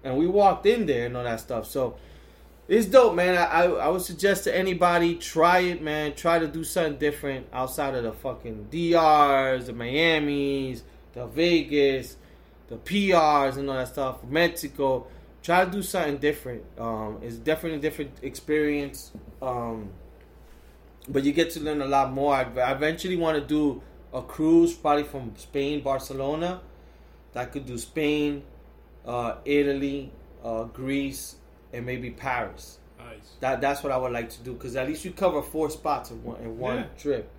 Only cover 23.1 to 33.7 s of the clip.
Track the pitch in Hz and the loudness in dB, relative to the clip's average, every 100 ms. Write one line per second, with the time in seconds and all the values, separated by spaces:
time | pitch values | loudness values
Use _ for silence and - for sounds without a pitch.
23.1 | 180 165 151 131 151 147 127 - - - | 0 0 0 0 0 0 -2 -12 -20 -12
24.1 | 131 - - 156 165 170 - 151 147 147 | -10 -10 -2 6 6 6 2 2 2 0
25.1 | 139 120 107 - 143 139 147 135 135 - | -8 -12 -14 -8 -4 -2 -2 -2 -4 -4
26.1 | 135 135 156 175 185 - - - - - | -6 -4 -2 -4 -6 -12 -20 -20 -20 -20
27.1 | - - 120 123 143 123 120 - - 151 | -20 -14 -10 -8 -8 -10 -10 -8 -2 0
28.1 | 151 147 143 139 - - - - - 120 | 2 0 -2 -10 -20 -20 -20 -20 -18 -8
29.1 | 120 117 - 143 143 143 139 139 139 131 | -4 -4 -6 0 2 2 0 -2 -4 -10
30.1 | - - - 117 113 117 117 131 139 139 | -16 -20 -12 -8 -6 -6 -8 -4 -2 -4
31.1 | 139 - - - - - 120 123 127 123 | -8 -14 -16 -20 -20 -14 -10 -8 -8 -8
32.1 | 117 135 123 104 - - - - - 120 | -8 -4 -4 -4 -10 -20 -20 -20 -20 -20
33.1 | 107 - - 131 127 139 | -20 -20 -6 -4 0 0